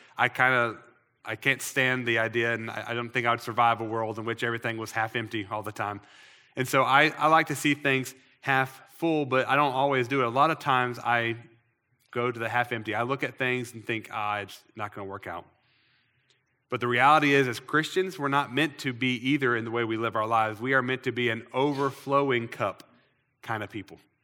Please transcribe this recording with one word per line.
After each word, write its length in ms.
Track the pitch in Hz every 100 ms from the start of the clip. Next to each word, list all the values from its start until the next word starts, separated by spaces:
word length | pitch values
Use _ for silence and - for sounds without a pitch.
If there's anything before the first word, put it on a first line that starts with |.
| - -
I 140 | 123
kinda, 480 | - 127 123 117 - - _ _ _ -
I 100 | 110
can't 260 | 139 131
stand 460 | - 143 127 127 117
the 120 | 117
idea, 340 | 113 117 117
and 160 | 113 113
I, 160 | 113 107
I 40 |
don't 180 | 120 117
think 140 | 127 117
I 60 |
would 100 | 117
survive 400 | - 113 120 113
a 20 |
world 360 | 110 113 110 110
in 60 | 110
which 180 | 110
everything 340 | 120 117 117 113
was 140 | 110
half 240 | 117 110 123
empty 320 | 113 110 98
all 140 | 107
the 80 | 104
time. 300 | 110 104 101 - - - - _ -
And 120 | 127
so 160 | 135
I, 260 | 123 139 151 -
I 100 | 151
like 200 | 160 156
to 80 | 139
see 180 | 147
things 400 | 143 139 131 123 - _ _
half 400 | 139 135 131 - - -
full, 280 | 165 156 135
but 220 | 131 113
I 80 | 139
don't 180 | 143
always 340 | 131 143 135 120
do 140 | 135
it. 40 | 117
A 40 |
lot 220 | 127 156
of 80 | 156
times 400 | 147 127 123 117
I 360 | 117 120 117 113 - _ _ _ _ _ _
go 200 | 123 123
to 80 | 117
the 80 | 113
half 240 | 123 120
empty. 220 | 113 107
I 100 | 107
look 200 | 120 135
at 140 | 131 -
things 360 | 127 127 117
and 120 | 113 104
think, 240 | 113 -
"Ah, 260 | 110 104 104
it's 240 | 98 - _ 110
not 180 | 104
gonna 140 | 107 98
work 180 | 98 95
out." 200 | 87 - _ _ _ _ _ _ _ _ _ _ _ _
But 100 | 123
the 80 | 120
reality 460 | 120 135 156 147
is, 140 | 139 127
as 120 | 110
Christians, 600 | - 151 156 185 185 156
we're 80 | 139
not 260 | 139 117
meant 240 | 131 156 -
to 140 | 139
be 220 | 117 127 120 131
either 240 | 147 127 117
in 100 | 117
the 60 |
way 120 | 117
we 140 | 113 113
live 180 | 117 110
our 120 | 110
lives. 340 | 113 110 107
We 120 | 127
are 100 | 135
meant 200 | 123 131
to 80 | 131
be 180 | 117 120
an 180 | 113 -
overflowing 920 | 127 147 135 139 139 139 139 139 123 117
cup 340 | - 104 - - _ _ _ _ _
kind 220 | - 110
of 80 | 101
people. 280 | 107 92 82 _ _